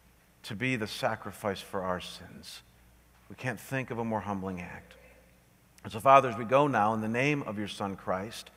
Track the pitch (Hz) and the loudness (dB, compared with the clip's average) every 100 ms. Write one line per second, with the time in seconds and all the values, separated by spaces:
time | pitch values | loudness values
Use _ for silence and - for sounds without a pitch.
0 | _ _ _ _ - 101 127 127 107 - | _ _ _ _ -10 -4 -2 -2 -4 -2
1 | 120 110 104 - 107 92 - 98 92 90 | -2 -2 -8 -6 -4 -4 -4 -4 -2 -2
2 | - - 90 - - - - - - - | -6 -14 -18 -18 -18 -18 -20 -20 -20 -20
3 | _ - - 101 127 107 - 135 123 117 | _ -20 -20 -8 -6 -6 -6 -6 -4 -4
4 | 113 107 98 98 95 90 87 - - - | -2 -2 -2 -4 -4 -6 -10 -14 -18 -20
5 | - - - - _ _ _ - 113 110 | -20 -20 -20 -20 _ _ _ -16 -10 2
6 | 135 135 127 110 110 131 147 117 107 110 | 8 10 8 0 4 4 6 4 4 2
7 | 110 117 139 147 - 104 101 - 98 92 | 0 0 2 0 -4 -6 -6 -6 -6 -6
8 | - 92 110 - - | -4 -4 -4 -12 -16